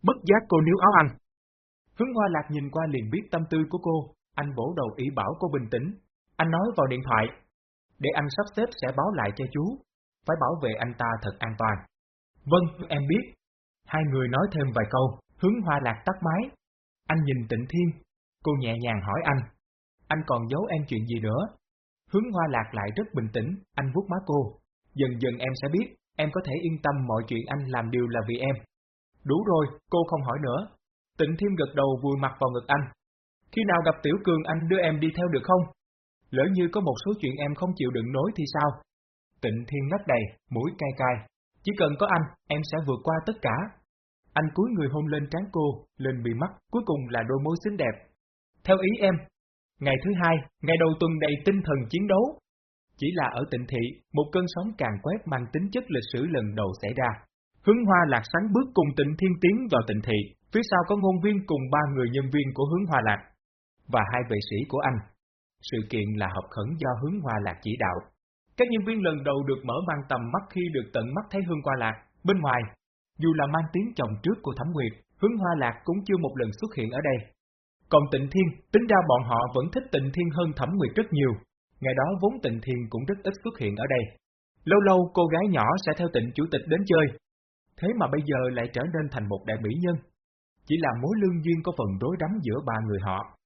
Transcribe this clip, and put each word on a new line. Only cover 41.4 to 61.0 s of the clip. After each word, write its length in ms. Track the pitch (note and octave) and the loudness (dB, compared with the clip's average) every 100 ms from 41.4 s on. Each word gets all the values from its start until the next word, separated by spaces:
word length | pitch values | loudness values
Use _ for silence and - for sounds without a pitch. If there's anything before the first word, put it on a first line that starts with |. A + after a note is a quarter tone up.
| _ _ | _ _
"Chỉ 80 | - G3+ | -6 0
cần 140 | D#3 C#3+ | 0 2
có 80 | G3+ | 2
anh, 180 | F3 D#3 - _ | 2 0 -6 _
em 140 | D3+ D3+ | -4 -2
sẽ 60 | D#3 C#3+ | -4 -2
vượt 120 | B2+ | -2
qua 120 | - D#3+ D#3+ | 0 -2 -4
tất 80 | A3 | -4
cả." 140 | B2 A#2 G#3 - _ _ _ _ _ | -2 -2 -4 -10 _ _ _ _ _
Anh 120 | D#3 D#3 | -2 0
cúi 160 | D#3 A3+ | 0 0
người 160 | G#3+ C#3 | 0 0
hôn 160 | D3 D3+ | -2 -2
lên 220 | D3+ D3 | -2 -2
trán 100 | E3 G3 | -4 -4
cô, 340 | E3+ D3 A#2+ - _ | 0 0 -2 -12 _
lên 260 | C3 B2+ | -4 -2
mi 100 | A#2 | -4
mắt, 180 | A#2 F3+ - _ | -2 -4 -6 _
cuối 120 | A#3 A3+ | -4 0
cùng 160 | D3 B2 | -2 -2
là 140 | A#2 A2+ | -4 0
đôi 100 | C3+ | 0
môi 120 | D3+ E3 | 0 -2
xinh 140 | G#3+ G3+ | -2 0
đẹp. 180 | C3 - - _ _ _ _ _ - | -2 -2 -12 _ _ _ _ _ 2
"Theo 120 | F#3+ | 4
ý 140 | F#3+ A3+ | 4 2
em." 140 | G3 E3+ - _ _ _ _ _ | 2 2 -4 _ _ _ _ _
Ngày 160 | C#3 C3 | 0 0
thứ 80 | F3+ F#3+ | 0 2
hai, 140 | E3+ D#3+ - _ | 2 2 -2 _
ngày 160 | D3 E3 | 0 4
đầu 100 | E3 D#3+ | 4 4
tuần 120 | E3 D#3+ | 0 2
đầy 140 | D3+ D3 E3+ | 0 2 2
tinh 160 | G3 F3+ | 2 2
thần 140 | C#3 A2+ | 0 0
chiến 180 | E3+ G3+ | -2 2
đấu. 320 | F#3+ B3+ - _ _ _ _ _ _ | 4 4 -2 _ _ _ _ _ _
Chỉ 100 | C#3+ | -2
là 120 | F3 C3+ | 0 -2
ở 100 | A#2+ - | -2 -4
Tịnh 140 | B2 B2 | -4 -2
Thị, 160 | B2 A#2 - _ | -2 -2 -6 _
một 140 | - D3+ | -2 2
cơn 140 | F3+ F3+ | 0 0
sóng 220 | - G3 G#3+ | -4 -6 -2
càng 180 | B2 G#2 | -2 -2
quét 140 | C#3+ G#3+ E3+ | -4 -4 -4
mang 200 | C3 A#2+ | -4 -2
tính 160 | D#3 G3 | -4 -2
chất 120 | A#3+ B3+ | -4 -2
lịch 220 | D#3 - | -4 -4
sử 120 | A#2+ D3+ | -4 -2
lần 300 | D3 G#2+ G#2+ | -2 -2 -2
đầu 140 | G2 G2 | -2 -2
xảy 120 | G2+ | -6
ra. 160 | B2+ B2 G#2+ - _ _ _ - | -2 -2 -2 -12 _ _ _ 4
Hướng 200 | A3+ A3 | 6 6
Hoa 140 | F#3 D#3+ | 6 6
Lạc 160 | B2 A2 | 2 2
sắn 220 | E3 G#3+ | -2 2
bước 140 | G#3 C4 | 2 4
cùng 140 | - D3+ C3+ | 2 2 2
Tịnh 180 | C#3+ D#3 | 0 2
Thiên 140 | F#3+ F3 | 2 4
tiến 260 | F3 G#3+ B3+ | 4 4 2
vào 100 | C3+ A2 | 0 2
Tịnh 140 | G#2+ | -2
Thị, 160 | G#2+ G#2+ G#2 - _ | 0 0 0 -10 _
phía 80 | G#3+ A#3 | 0 2
sau 100 | F#3 E3+ | 2 2
có 80 | |
ngôn 260 | G#3 | 2